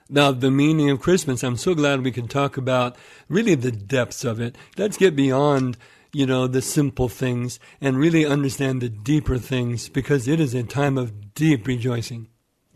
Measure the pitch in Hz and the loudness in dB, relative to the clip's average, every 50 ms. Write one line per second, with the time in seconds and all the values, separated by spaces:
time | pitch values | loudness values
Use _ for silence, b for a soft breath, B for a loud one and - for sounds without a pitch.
0 | _ - 139 143 143 139 135 123 123 135 135 139 143 151 160 160 147 143 139 131 | _ -2 2 4 4 4 4 2 2 2 4 4 4 4 4 4 2 2 2 0
1 | - 170 180 190 - 143 131 120 - 127 120 117 - 190 185 156 147 143 139 135 | 2 2 2 2 2 0 -4 -2 -2 -4 -4 -2 0 0 0 2 2 2 2 2
2 | 127 131 113 123 120 110 - 139 143 139 - - 127 123 127 127 123 123 120 B | 0 -2 -4 -4 -6 -4 -2 -2 -2 -2 -2 -4 -2 0 2 2 0 0 -4 B
3 | B B B B B B 143 190 233 226 175 135 117 127 113 104 101 98 135 127 | B B B B B B -2 0 2 2 2 2 2 -2 -4 -6 -6 -2 -2 -2
4 | 120 - - - - 123 113 110 117 120 139 B B B B - 196 214 202 - | -2 -2 -4 -6 -6 -6 -4 -4 -6 -8 -8 B B B B -4 -4 -4 0 4
5 | 190 185 156 139 139 135 127 135 143 147 143 135 131 127 123 - b b b b | 2 4 4 4 2 2 4 4 4 4 2 2 0 -2 -6 -8 b b b b
6 | b b b 147 139 131 131 127 127 127 127 131 127 - - 156 143 139 - - | b b b -2 0 2 2 0 0 0 0 -2 -2 -2 0 0 0 0 0 -2
7 | 127 120 - - 139 127 123 120 120 123 - - B B B B - 139 131 131 | -4 -4 -2 -4 -4 -2 -2 -2 -4 -6 -8 -12 B B B B -2 0 2 2
8 | 147 170 165 160 151 147 139 147 143 135 - - 139 135 131 127 123 120 110 104 | 2 4 4 4 2 2 2 0 0 0 -2 -2 -2 -2 -2 -2 -4 -6 -6 -6
9 | 104 123 151 151 - - 131 123 107 - 131 127 123 120 120 113 - - - 143 | -2 0 0 0 2 0 -2 -2 -2 -4 -4 -2 -2 -2 -4 -6 -8 -6 -6 -4
10 | 127 - 147 139 113 123 156 165 160 131 117 127 120 101 - 135 143 143 135 135 | -2 0 0 0 0 0 0 0 0 0 -2 -4 -6 -4 -4 -2 0 0 0 -2
11 | 127 117 104 104 101 104 - - 151 160 151 120 101 127 127 120 113 127 120 120 | -2 -4 -8 -12 -16 -14 -6 0 2 2 2 2 0 -4 -4 -4 -2 -4 -4 -4
12 | 113 - 123 117 110 - _ _ _ _ _ _ _ _ - | -6 -8 -10 -14 -14 -18 _ _ _ _ _ _ _ _ -14